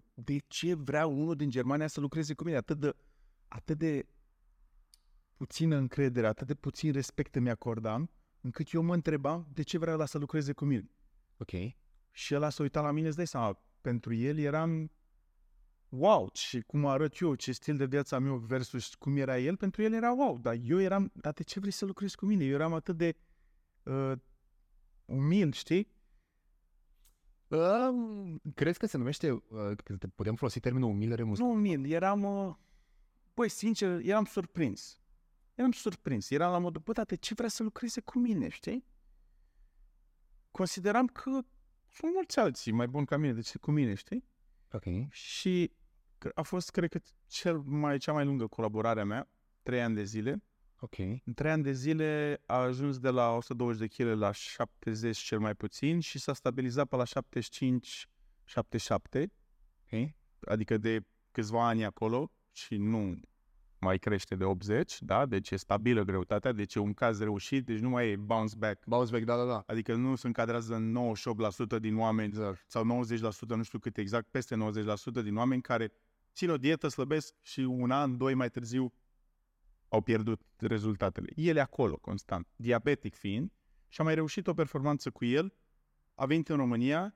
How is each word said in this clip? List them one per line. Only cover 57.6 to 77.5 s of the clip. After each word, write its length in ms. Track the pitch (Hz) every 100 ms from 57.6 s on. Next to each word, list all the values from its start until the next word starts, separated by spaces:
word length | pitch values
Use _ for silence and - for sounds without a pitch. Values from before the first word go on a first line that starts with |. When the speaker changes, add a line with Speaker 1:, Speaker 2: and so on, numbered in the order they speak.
| 131 127 - - - _ - _ -
Speaker 1:
șaptezeci 360 | - - 113
și 60 | -
șapte. 440 | 98 - 131 180 - _ _ - _ _
Speaker 2:
Ok. 180 | 113 143 - _ _ -
Speaker 1:
Adică 320 | 107 107 113
de 280 | 113 110 - _ _
câțiva 360 | - 107 117 117
ani 180 | 113 104
acolo 460 | - 110 120 156 _ _
și 240 | - - 107
nu 420 | 104 113 98 85 - _ _ _ _ _
mai 180 | 95 95
crește 360 | - 101 - 92
de 80 |
optzeci, 580 | 95 90 101 113 180 -
da? 240 | - 101 139
Deci 260 | 98 -
e 40 | 98
stabilă 480 | - 104 113 113
greutatea, 480 | 98 95 87 104 127
deci 240 | 107 101 110
e 40 |
un 140 | 104
caz 260 | 104 117 104
reușit, 460 | 107 101 - 135 120
deci 140 | 110
nu 100 | 123
mai 200 | 123 117
e 60 | 101
bounce 400 | 104 113 107 104
back. 300 | 107 98 -
Speaker 2:
Bounce 260 | 117 120
back, 120 | 117
da, 120 | 113 120
da, 100 | 123
da. 180 | 113 -
Speaker 1:
Adică 280 | 113 107 117
nu 200 | 131 131
se 120 | 123
încadrează 480 | 117 117 120 113 113
în 160 | 110
nouăzeci 260 | 120 120 104
și 100 | 123
opt 120 | 110
la 100 | 107
sută 300 | - 110 113
din 180 | 110 110
oameni 300 | 113 110 107
Speaker 2:
Exact. 360 | 107 101 90 _
Speaker 1:
sau 160 | 117
nouăzeci 360 | 113 120 117 117
la 120 | 110
sută, 240 | 104 113 113
nu 80 |
știu 160 | 110 110
cât 180 | 117 107
exact, 300 | 98 117 110
peste 240 | 131 - 110
nouăzeci 300 | 107 107 107
la 100 | 104
sută 260 | - 120
din 140 | 104 104
oameni 240 | 123 127
care 300 | - 117 110 - _ _ _
țin 160 | - 175
o 80 | 147
dietă, 300 | 135 160 147
slăbesc 480 | 135 135 156 - -
și 180 | -